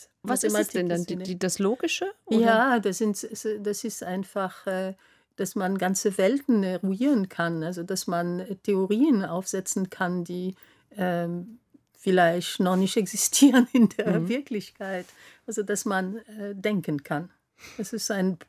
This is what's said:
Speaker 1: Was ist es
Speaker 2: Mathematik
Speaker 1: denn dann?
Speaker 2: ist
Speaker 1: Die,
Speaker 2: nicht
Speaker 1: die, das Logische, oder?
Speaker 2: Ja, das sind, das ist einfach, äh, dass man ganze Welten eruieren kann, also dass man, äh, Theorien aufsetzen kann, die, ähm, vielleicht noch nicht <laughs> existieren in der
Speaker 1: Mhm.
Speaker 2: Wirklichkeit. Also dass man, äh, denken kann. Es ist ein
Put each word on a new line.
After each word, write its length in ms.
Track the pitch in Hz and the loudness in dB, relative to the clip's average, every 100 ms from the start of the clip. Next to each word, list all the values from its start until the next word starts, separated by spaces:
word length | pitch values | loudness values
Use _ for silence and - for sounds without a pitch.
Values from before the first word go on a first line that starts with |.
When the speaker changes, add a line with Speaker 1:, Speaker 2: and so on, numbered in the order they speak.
| - _ | -20 _
Speaker 1:
Was 220 | 208 254 | -4 0
ist 80 | 214 | 2
es 0 | |
Speaker 2:
Mathematik 200 | 208 208 | 0 0
Speaker 1:
denn 160 | 190 175 | -2 0
dann? 120 | 170 | -2
Speaker 2:
ist 100 | 175 | -2
Speaker 1:
Die, 60 | 180 | -6
Speaker 2:
nicht 120 | 185 | -6
Speaker 1:
die, 80 | 180 | -4
das 200 | 190 - | -2 0
Logische, 480 | 196 254 330 - 381 - - | 0 0 -2 -4 -6 -8 0
oder? 140 | 226 | 2
Speaker 2:
Ja, 380 | 233 220 262 240 | 4 4 4 2
das 200 | 196 180 | 0 0
sind, 280 | 220 202 - 220 220 208 | -2 -2 -8 -8 -6 -4
das 240 | 208 202 | -4 -4
ist 180 | 220 - | -6 -8
einfach, 640 | 180 185 190 202 185 - 202 | -6 -6 -6 -4 -6 -6 -6
äh, 280 | 185 190 190 _ _ _ | -4 -4 -8 _ _ _
dass 220 | - 190 208 | -8 -6 -2
man 200 | 185 190 | -2 0
ganze 400 | 185 196 208 190 | 0 0 0 2
Welten 460 | 190 277 - 220 | 2 2 2 2
eruieren 640 | 185 185 196 190 277 247 190 | 2 -2 -2 0 2 2 0
kann, 340 | - 170 165 | -2 -2 -2
also 180 | 160 180 | -4 -6
dass 240 | 175 190 - | -6 -6 -2
man, 340 | 175 175 175 | -2 -2 -4
äh, 140 | 185 190 | -6 -6
Theorien 680 | - 190 190 214 311 214 175 | 0 0 2 4 4 4 0
aufsetzen 640 | 170 - 190 185 196 185 | -4 -4 -6 -4 -4 -4
kann, 340 | - 180 180 | -2 -2 -2
die, 300 | 170 180 185 - - _ _ 208 | -4 -6 -6 -8 -16 _ _ -4
ähm, 640 | 180 175 170 175 190 226 _ _ _ _ | -2 0 -2 -6 -10 -16 _ _ _ _
vielleicht 640 | 196 180 170 175 - - | 2 6 6 4 -2 0
noch 160 | 185 185 | 2 2
nicht 200 | 190 226 | 2 0
<laughs> 60 | |
existieren 640 | 185 208 - - 277 254 247 | -2 -2 -2 6 8 8 6
in 160 | 254 208 | 6 4
der 300 | - 202 175 | 4 0 0
Speaker 1:
Mhm. 80 | 175 | 0
Speaker 2:
Wirklichkeit. 720 | 254 285 208 - - 196 185 180 - - - - | -2 -4 -6 -8 -10 -8 -8 -10 -18 -20 -16 -8
Also 160 | 214 | -6
dass 220 | 196 202 | -4 -2
man, 320 | 214 190 185 220 214 214 | 0 -2 -2 -6 -12 -12
äh, 160 | 202 | -10
denken 480 | 196 214 202 160 147 | -4 -2 0 -2 -4
kann. 260 | - 151 180 _ _ _ - - | -4 -6 -6 _ _ _ -16 -10
Es 160 | 208 | -8
ist 180 | 226 - | -6 -4
ein 280 | 196 185 175 | -2 -2 -4